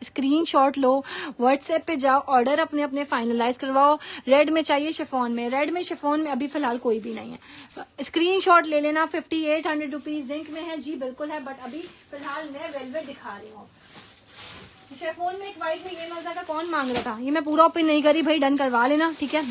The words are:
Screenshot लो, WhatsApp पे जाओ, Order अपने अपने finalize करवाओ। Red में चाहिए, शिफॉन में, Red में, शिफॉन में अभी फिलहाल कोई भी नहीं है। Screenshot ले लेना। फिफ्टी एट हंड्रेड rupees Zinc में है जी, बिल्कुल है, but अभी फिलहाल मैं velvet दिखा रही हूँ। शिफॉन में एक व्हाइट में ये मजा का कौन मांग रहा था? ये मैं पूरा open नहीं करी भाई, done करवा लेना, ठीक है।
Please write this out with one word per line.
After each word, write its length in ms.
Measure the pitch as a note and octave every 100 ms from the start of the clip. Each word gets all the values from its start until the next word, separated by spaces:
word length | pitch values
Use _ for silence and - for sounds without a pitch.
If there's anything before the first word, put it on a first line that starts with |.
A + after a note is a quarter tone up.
Screenshot 760 | - - C4+ D4+ E4 D4+ C4+ C#4
लो, 260 | C4 C4+ C4+ - F4 A#3
WhatsApp 440 | B3 C#4 - D#4+ D#4+
पे 100 | D#4
जाओ, 240 | C4+ C4+
Order 400 | C#4 C4 A#3+ D4
अपने 220 | D#4 D4
अपने 220 | D4 C4+
finalize 520 | C#4+ C4+ A#3 A#3 A#3 B3+
करवाओ। 420 | C4+ C4+ C#4+ D4 - - B3+
Red 220 | C4+ D4
में 120 | D#4+
चाहिए, 300 | D#4 C#4+ D4+
शिफॉन 400 | D#4+ D4+ C4 A#3+
में, 160 | A#3 A#3+
Red 220 | C4 D4+
में, 100 | F4
शिफॉन 360 | F4+ E4+ D4 D4+
में 100 | D#4
अभी 140 | C4 C#4
फिलहाल 300 | D#4 C4+ A#3+
कोई 200 | B3 A3
भी 160 | G#3+
नहीं 160 | A3 A3+
है। 760 | B3 - - - - - -
Screenshot 600 | C#4+ E4 E4+ F#4+ F#4 F4 D#4
ले 140 | D4
लेना। 260 | D4 D#4 D#4
फिफ्टी 380 | E4+ - D#4+ D#4
एट 200 | D#4 D#4+
हंड्रेड 260 | D4+ D4+
rupees 320 | D4 D4+ D4+ B3
Zinc 220 | D4 D4+
में 120 | D#4
है 160 | E4 D#4+
जी, 180 | C4+ D#4
बिल्कुल 340 | B3+ B3+ D4+
है, 140 | D4+
but 200 | C4+ B3+
अभी 200 | B3+ D4 F4 - _
फिलहाल 400 | C#4+ C#4+ D4 D4+
मैं 200 | C#4 E4
velvet 360 | C#4 B3+ D4+ C#4+
दिखा 300 | - A3+ G3+
रही 140 | G#3+
हूँ। 180 | G#3+ G3+ _ - - - - _ - - - - - -
शिफॉन 440 | C4 E4 D#4+ F4
में 120 | F#4+ G4
एक 100 | E4
व्हाइट 260 | D#4+ E4+
में 80 | F#4
ये 140 | E4+ E4
मजा 220 | E4+ E4
का 80 | F4
कौन 240 | F4+ D#4 E4+
मांग 200 | D#4+ C4
रहा 120 | A#3+
था? 140 | A#3+ A3
ये 100 | B3+
मैं 120 | D4+
पूरा 200 | D4+ D4+
open 200 | E4 E4+ D#4+
नहीं 160 | D4+
करी 180 | D4 D4+
भाई, 160 | D4+ D#4
done 180 | C4+ C#4
करवा 300 | C4+ A#3+ B3
लेना, 240 | D4+ E4 D#4
ठीक 120 | C#4
है। 80 | D4+ C4+